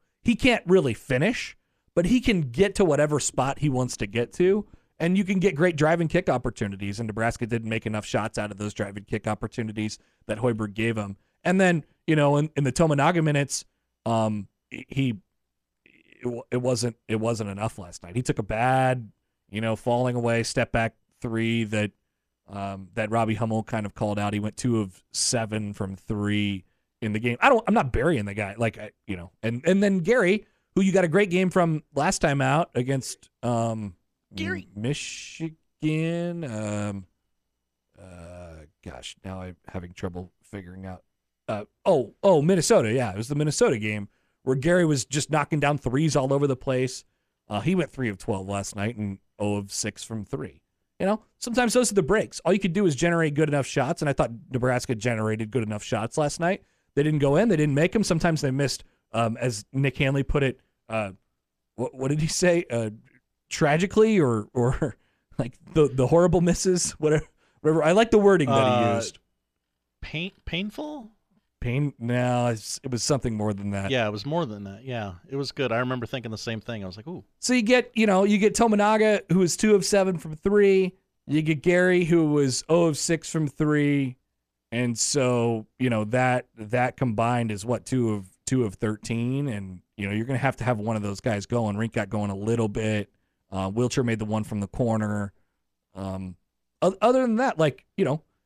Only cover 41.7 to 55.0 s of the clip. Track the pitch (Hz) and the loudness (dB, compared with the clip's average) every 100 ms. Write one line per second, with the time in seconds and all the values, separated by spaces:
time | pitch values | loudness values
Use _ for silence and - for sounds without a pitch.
41.7 | _ 202 151 120 - 202 160 156 190 - | _ 0 2 0 0 4 4 4 2 4
42.7 | 208 110 127 113 98 117 147 151 - 240 | 4 4 0 -2 -4 -6 -2 -2 2 2
43.7 | 117 107 107 101 _ _ _ 131 135 156 | 2 -2 -4 -8 _ _ _ -4 -2 2
44.7 | 180 165 143 - 143 - 151 143 156 143 | 4 4 2 -2 -4 -2 -2 0 0 0
45.7 | 147 120 131 160 139 131 139 143 127 - | 0 -2 0 2 2 2 2 0 0 -2
46.7 | 127 127 - - _ _ _ - 104 123 | -2 -2 -6 -18 _ _ _ -8 -4 0
47.7 | 185 151 - 120 98 - 98 95 101 98 | 0 -2 -4 -6 -4 -6 -6 -4 -6 -6
48.7 | 104 104 110 104 95 _ - 104 101 101 | -6 -6 -4 -8 -8 _ -6 -4 -2 -4
49.7 | - 107 - - 110 98 143 92 - _ | -8 -8 -10 -12 -12 -10 -10 -10 -16 _
50.7 | _ _ - 190 214 _ _ 240 233 240 | _ _ -4 -2 -2 _ _ -4 0 2
51.7 | 254 240 202 147 214 123 - 165 202 190 | 2 2 2 2 2 0 -4 0 2 2
52.7 | 175 190 123 170 170 160 147 151 143 127 | 2 2 2 2 2 2 2 2 0 0
53.7 | 143 131 151 151 135 123 117 - 123 127 | -2 -2 -2 -2 0 -2 -4 -8 -2 0
54.7 | 123 - 113 | 0 -2 -2